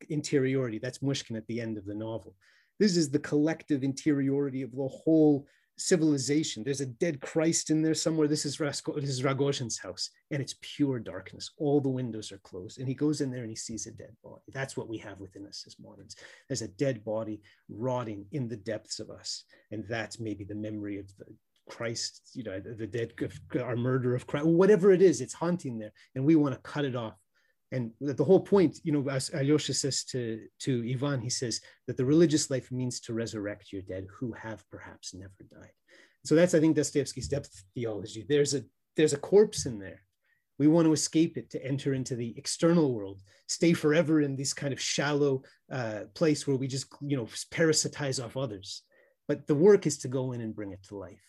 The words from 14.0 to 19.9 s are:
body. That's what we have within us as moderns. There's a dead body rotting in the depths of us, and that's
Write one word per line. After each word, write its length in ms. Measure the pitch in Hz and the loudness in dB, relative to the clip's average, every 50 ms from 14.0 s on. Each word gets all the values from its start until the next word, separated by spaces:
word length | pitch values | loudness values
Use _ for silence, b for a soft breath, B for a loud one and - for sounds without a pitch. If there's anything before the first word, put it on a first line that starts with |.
| - - 117 _ _ | -18 -20 -20 _ _
body. 180 | - - - _ - - | -20 -20 -20 _ -14 -8
That's 240 | 135 135 131 - | -8 -8 -6 -6
what 120 | - 113 110 | -8 -8 -8
we 100 | 113 107 | -10 -10
have 220 | - 107 98 95 | -10 -14 -14 -16
within 260 | 101 95 _ 98 101 | -16 -18 _ -18 -18
us 180 | 101 - - - | -16 -16 -16 -18
as 100 | - - - | -18 -20 -20
moderns. 380 | - 101 101 98 98 98 - B B B B B B - | -20 -20 -20 -20 -20 -20 -20 B B B B B B -10
There's 140 | 135 - 113 | -8 -8 -8
a 60 | 101 | -10
dead 360 | 92 - 143 135 131 110 104 | -6 -2 -2 -2 -2 -2 -4
body 380 | 113 107 110 110 107 107 107 b b b b b - | -4 -4 -4 -4 -6 -8 -10 b b b b b -16
rotting 560 | 104 101 117 127 127 123 120 110 107 101 98 98 - | -10 -6 -4 -2 -2 -2 -4 -6 -8 -10 -12 -8 -6
in 160 | 147 127 113 | -6 -6 -6
the 80 | 120 | -6
depths 440 | 107 92 113 107 107 - - - - | -8 -8 -8 -8 -8 -8 -10 -12 -12
of 100 | 107 101 | -12 -12
us, 340 | 101 - - - - - - b b b b b | -16 -14 -12 -12 -12 -12 -14 b b b b b
and 140 | 107 107 101 | -12 -10 -8
that's 300 | 95 | -6